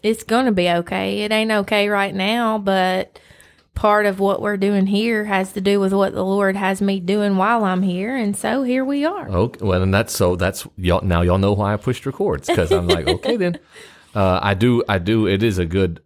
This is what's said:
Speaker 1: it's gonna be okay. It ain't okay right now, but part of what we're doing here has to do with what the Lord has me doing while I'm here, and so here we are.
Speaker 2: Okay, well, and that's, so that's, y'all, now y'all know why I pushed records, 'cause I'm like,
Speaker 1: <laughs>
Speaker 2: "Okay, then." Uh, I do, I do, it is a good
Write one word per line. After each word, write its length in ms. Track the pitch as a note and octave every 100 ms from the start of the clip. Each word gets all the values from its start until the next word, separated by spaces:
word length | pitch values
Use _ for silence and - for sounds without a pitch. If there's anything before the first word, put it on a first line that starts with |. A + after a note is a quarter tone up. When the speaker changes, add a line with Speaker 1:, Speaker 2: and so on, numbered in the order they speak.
Speaker 1:
it's 220 | G#3+ A3
gonna 280 | - A#3 C4
be 160 | F#3+ F3
okay. 540 | F3 E3+ F#3+ F#3+ G3+
It 100 | G#3
ain't 180 | G#3+ A3
okay 380 | G#3+ G3 G#3 G#3
right 260 | G3+ G3
now, 440 | F#3+ F#3+ A#3 A3+ A3
but 600 | G3 F#3+ F#3 F#3 - - _ - - _ _
part 300 | - G#3+ G#3
of 160 | G#3 G3
what 220 | G3 G3
we're 160 | G#3 G3+
doing 280 | G3 G3+ G3
here 380 | G3 A#3 A3
has 280 | G#3 G3 F#3+
to 80 | G3
do 180 | F#3+ G3+
with 140 | F#3+
what 180 | G3 F#3+
the 100 | -
Lord 300 | F#3 G3 G3
has 280 | G3 F#3+ G3
me 180 | G3 G3
doing 380 | F3 G#3 G#3 F#3+
while 260 | G3+ A#3
I'm 160 | G3+ F#3
here, 340 | F#3+ F3 G#3
and 220 | C4 G#3+ G3+
so 260 | - B3
here 220 | B3+ B3+
we 220 | C4 C#4+ D4+
are. 200 | G4 -
Speaker 2:
Okay, 380 | G2 A3 -
well, 180 | G2+ F#2
and 100 | F#2
that's, 200 | G2 A#2
so 220 | - F#2 F2+
that's, 300 | F#2 - - -
y'all, 240 | F2+ F2
now 220 | G2 E2+
y'all 160 | F2 F#2
know 160 | G2
why 180 | G#2 G2+
I 40 | G#2
pushed 280 | - B2
records, 420 | C3+ - G3 - -
'cause 240 | F4 E2+
I'm 160 | - F2
like, 220 | - -
Speaker 1:
<laughs> 0 |
Speaker 2:
"Okay, 300 | - - A#3
then." 200 | F3+ F3 _ - - - _
Uh, 240 | G#2+ F#2+ F2+
I 100 | G2+
do, 320 | G2 A#2+ A#2+ -
I 120 | G2
do, 280 | F2 A2+ G2+
it 160 | G2
is 140 | A2+ F#2
a 80 |
good 380 | E2+ F#2 F#2 E2